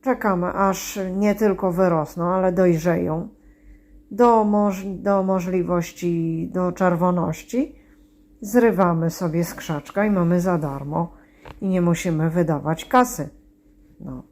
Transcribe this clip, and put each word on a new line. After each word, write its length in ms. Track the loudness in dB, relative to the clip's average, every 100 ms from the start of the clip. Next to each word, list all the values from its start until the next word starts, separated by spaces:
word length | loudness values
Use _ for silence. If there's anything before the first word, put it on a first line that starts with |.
czekamy, 460 | -2 -2 0 0 -2
aż 520 | 0 0 0 -6 -8 -6 0
nie 200 | 0 2
tylko 360 | 2 2 0
wyrosną, 540 | 2 2 2 -2 -4 -2
ale 260 | 2 2
dojrzeją 760 | 4 4 4 0 0 -2 -4 -6 -14 -20 -20 -20 -20 _ -20 _
do 320 | 2 4 6
moż-, 420 | 4 2 2 -2 -8
do 380 | -6 0 0
możliwości, 1300 | 2 0 0 -2 0 -2 -2 -4 -4 -2 -2 -4 -4
do 180 | -2 -2
czerwoności. 1040 | 0 0 2 2 2 -2 -4 -6 -4 -4 -8 _ _ _ _ _ _
Zrywamy 680 | 0 4 4 4 2 2 -2
sobie 340 | -2 -4 -2
z 100 | -4
krzaczka 520 | -6 -8 -8 -6 -2 0
i 60 |
mamy 300 | 2 2 2
za 160 | 2 -2
darmo. 560 | -2 -6 -6 -4 -4 -8 _ _ -20 -8
I 60 | -2
nie 140 | 2
musimy 480 | 2 0 0 0 0
wydawać 560 | 0 0 0 -2 -6 2
kasy. 440 | 2 2 -2 -10 -12 _ _ _ _ _ -18
No. 240 | -14 -14 -16